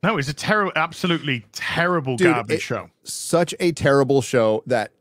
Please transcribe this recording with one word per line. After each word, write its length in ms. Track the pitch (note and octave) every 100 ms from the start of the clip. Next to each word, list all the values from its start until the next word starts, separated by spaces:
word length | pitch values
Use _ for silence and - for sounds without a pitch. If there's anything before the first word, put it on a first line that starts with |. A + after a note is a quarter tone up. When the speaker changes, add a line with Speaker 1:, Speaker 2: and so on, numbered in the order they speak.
Speaker 1:
No, 140 | F#3 G#3
it's 120 | C3+
a 40 |
terri-, 380 | D3 - G#3+ G3
absolutely 680 | D#3 E3 D#3+ F3+ E3 C#3 B2+ -
terrible 640 | - - - F3 F3 C3 B2
Speaker 2:
Dude, 160 | F3+
Speaker 1:
garbage 240 | B2 A2 -
Speaker 2:
it, 40 |
Speaker 1:
show. 280 | - A2+ E2+ _
Speaker 2:
such 500 | - - - E3+ E3+ -
a 120 | F3+
terrible 500 | D#3 C#3+ C#3 C3 C#3
show 400 | A#2+ B2+ A2 A2 -
that 260 | A#2+ G#2 _